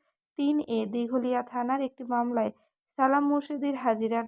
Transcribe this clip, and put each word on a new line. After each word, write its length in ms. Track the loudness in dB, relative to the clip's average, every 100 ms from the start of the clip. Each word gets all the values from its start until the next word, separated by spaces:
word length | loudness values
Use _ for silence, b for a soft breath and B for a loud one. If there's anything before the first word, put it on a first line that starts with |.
| _ _ _ -4
তিন 180 | 0 0 0
এ 120 | -2 -2
দিঘলিয়া 560 | -4 -2 -2 0 -2
থানার 380 | -4 -4 -2 -2
একটি 220 | -2 -6
মামলায় 480 | -4 -2 0 0 -2 -4 _ _ _ 0
সালাম 260 | 4 4
মুর্শেদির 520 | 4 2 0 -4 -2 0
হাজিরার 520 | 0 0 0 -2